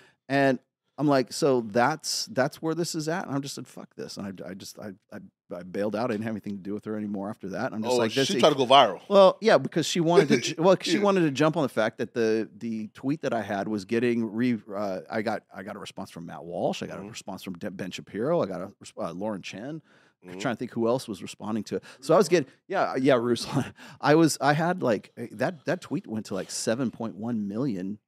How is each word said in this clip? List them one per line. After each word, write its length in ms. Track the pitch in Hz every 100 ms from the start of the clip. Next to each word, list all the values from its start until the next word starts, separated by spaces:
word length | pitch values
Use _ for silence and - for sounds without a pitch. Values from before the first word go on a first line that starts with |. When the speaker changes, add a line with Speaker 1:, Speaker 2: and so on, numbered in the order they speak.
| _ _ -
Speaker 1:
And 300 | 139 135 123 _ _ _ -
I'm 100 | 147
like, 260 | 135 -
"So 280 | - 147 127 113
that's, 580 | 113 131 156 - - -
that's 340 | 113 139 -
where 120 | 160
this 220 | 165 170 160
is 140 | 151
at?" 160 | 180 -
And 100 | 139
I'm 60 |
just 140 | 143 -
said, 120 | 131
"Fuck 280 | - - -
this." 220 | 67 -
And 240 | 101 90
I, 80 | 78
I 20 |
just, 260 | 95 - -
I, 120 | 107 92 _
I, 60 | 110 98 _ -
I 100 | 90
bailed 300 | 92 98 107 107
out. 140 | 123
I 40 |
didn't 100 | 104
have 80 | 113
anything 200 | 104 107 101
to 60 |
do 100 | 95
with 120 | 104 107
her 100 | 107
anymore 340 | 104 98 98
after 200 | 110 95
that. 240 | 92 127
I'm 100 | 110
just 100 | 113
Speaker 2:
Oh, 40 | 123
Speaker 1:
like, 160 | 113
"This 140 | 120 135
Speaker 2:
she 100 | 123
Speaker 1:
e-" 20 |
Speaker 2:
tried 120 | 156
to 40 | 139
go 100 | 123
viral. 360 | 139 113 85 -
Speaker 1:
Well, 280 | 202 190 -
yeah, 160 | 214 156
because 280 | 135 175 143
she 140 | 180
wanted 300 | 160 180 143
to 80 | -
ju-, 160 | 147 156
Speaker 2:
<laughs> 60 |
Speaker 1:
well, 160 | 180 185
she 120 | - 175
Speaker 2:
Yeah. 60 |
Speaker 1:
wanted 180 | 202 190
to 100 | 156
jump 260 | 131 156 160
on 60 |
the 60 | 131
fact 280 | - 110 -
that 160 | 117
the, 360 | 120 110 110 101 101
the 300 | 117 110 107
tweet 280 | - 135 165
that 100 | 139
I 80 | 117
had 260 | 101 101 110
was 160 | 107
getting 480 | 92 117 120 117 110
re-, 240 | 110 127 110 -
uh, 280 | 98 101 92 76
I 120 | 110
got, 220 | 110 101 _
I 100 | 92
got 120 | 98 101
a 40 |
response 320 | 95 - 95
from 140 | 85 85
Matt 180 | 80 82
Walsh. 360 | 85 135 190
I 60 | 92
got 80 | 80
a 40 |
Speaker 2:
Mm-hmm. 80 | 101
Speaker 1:
response 340 | - - 95
from 120 | 98 87
De-, 160 | 101
Ben 200 | 92 92
Shapiro. 500 | - 76 95 135 170
I 40 | 101
got 160 | 87
a 100 | 95 -
res-, 140 | - -
uh, 140 | 92
Lauren 300 | 87 107 98
Chen. 400 | - 95 131 156 _ _ _ _
I'm 60 | 90
Speaker 2:
Mm-hmm. 80 | 92
Speaker 1:
trying 160 | 120 113
to 40 |
think 120 | 123
who 160 | 117 113
else 200 | 131 -
was 120 | 92
responding 420 | 101 - 101 110 -
to 100 | 95
it. 80 | - -
So 140 | -
I 40 | 165
was 120 | 156
getting, 200 | 170 131 _ -
yeah, 280 | 185 110 135
yeah, 180 | 135 127
Ruslan. 580 | 120 117 - 143 117 - -
<laughs> 140 | -
I 140 | 139 160
was, 220 | 160 -
I 120 | 135
had, 280 | 147 170 180
like, 300 | 131 98 - -
eh, 100 | 117
that, 320 | 110 139 156 -
that 160 | 180
tweet 260 | - 147 -
went 180 | 110 -
to, 60 |
like, 160 | 95 82
seven 400 | - 117 117 120
point 260 | - 113 82
one 300 | 117 113 101
million 520 | 107 139 95 95 107